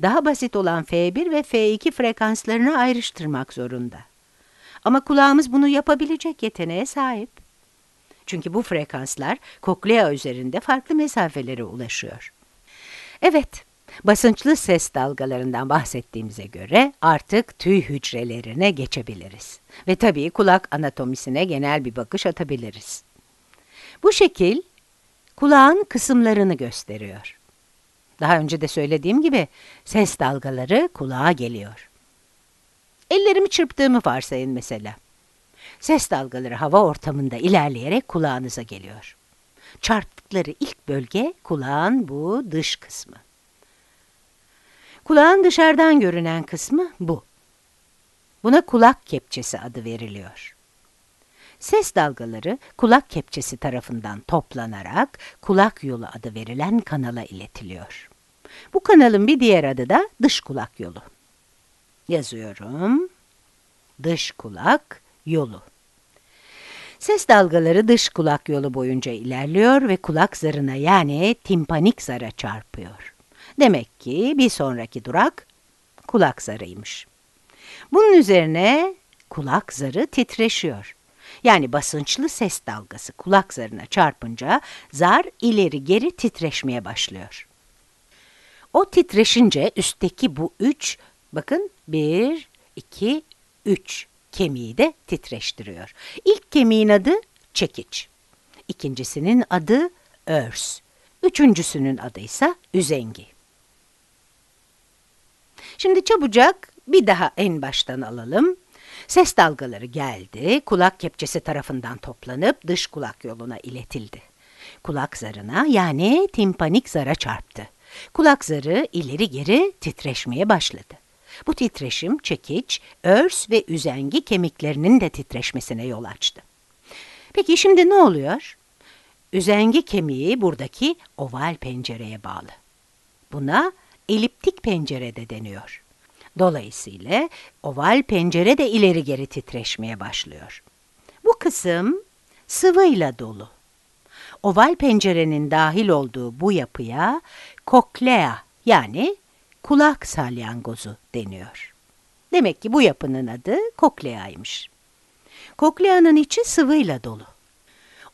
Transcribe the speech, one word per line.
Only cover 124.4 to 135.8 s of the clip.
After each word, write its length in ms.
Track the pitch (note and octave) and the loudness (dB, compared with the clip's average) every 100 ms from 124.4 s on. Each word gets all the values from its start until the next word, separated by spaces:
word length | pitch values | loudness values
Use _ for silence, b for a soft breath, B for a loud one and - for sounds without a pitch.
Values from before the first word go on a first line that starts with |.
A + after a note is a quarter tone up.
| E3+ - D3+ C#3+ E3+ B3+ | -2 -4 -6 -2 4 4
de 80 | F#3 | 2
titreşmesine 800 | - - B2 - C3 - A2+ B2 | -4 -12 -10 -8 -8 -10 -10 -8
yol 180 | A#2 | -10
açtı. 380 | A2+ - - - _ _ _ _ B B B B B | -12 -8 -8 -8 _ _ _ _ B B B B B
Peki 240 | - F#4 E4+ | -2 2 4
şimdi 320 | G4 F4+ F4+ | 6 8 8
ne 60 | |
oluyor? 640 | G4+ D4 D#3 C#3 A#3+ - - _ _ b b b b _ | 8 6 4 -2 -6 -8 -20 _ _ b b b b _
Üzengi 500 | F#3+ F3+ G#3 A3 C#4 | -2 2 4 4 4
kemiği 580 | - G3+ D#3 C3 D#3 B3+ | 2 -2 -2 -2 -2 0
buradaki 560 | F#3 D#3 C#3 - C#4 E4+ b - | 0 -2 -10 -4 -4 -4 b -12
oval 400 | C3+ B2+ D#3 D#3+ | -10 -6 -6 -6
pencereye 680 | C3 B2+ B2 A2+ A2 A2 | -10 -10 -10 -12 -12 -14
bağlı. 260 | - - - - _ _ _ _ _ _ _ | -14 -14 -16 -20 _ _ _ _ _ _ _
Buna 400 | D3 C#3 F#3+ F4+ b b b - | -8 0 0 0 b b b -2
eliptik 540 | G#3+ A#3 - F#4+ - | 0 0 -2 -4 -4
pencere 540 | A#3 F3 D3 C3+ B2 A2+ | -4 -4 -4 -8 -10 -12
de 120 | A2+ | -14
deniyor. 520 | A2 A2 F#2+ - - | -14 -14 -16 -18 -20